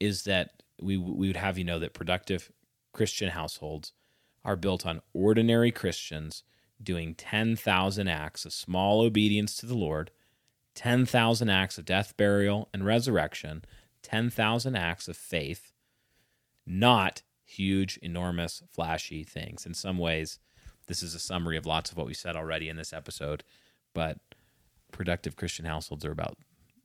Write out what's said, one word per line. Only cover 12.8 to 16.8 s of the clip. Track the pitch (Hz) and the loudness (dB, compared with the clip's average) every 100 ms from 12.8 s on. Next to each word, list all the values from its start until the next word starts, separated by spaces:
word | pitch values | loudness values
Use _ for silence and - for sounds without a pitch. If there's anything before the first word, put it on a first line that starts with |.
resurrection, | 95 117 127 98 76 - 73 78 - - _ _ | 2 2 4 2 2 -4 -10 -10 -14 -20 _ _
ten | - 110 120 | -4 0 0
thousand | - 107 117 127 117 | 2 2 2 0 0
acts | 85 85 - | -2 -4 -8
of | 85 | -12
faith, | - 85 71 - - _ _ _ _ _ _ _ _ _ - | -4 -4 -2 -8 -14 _ _ _ _ _ _ _ _ _ -4
not | 92 | 6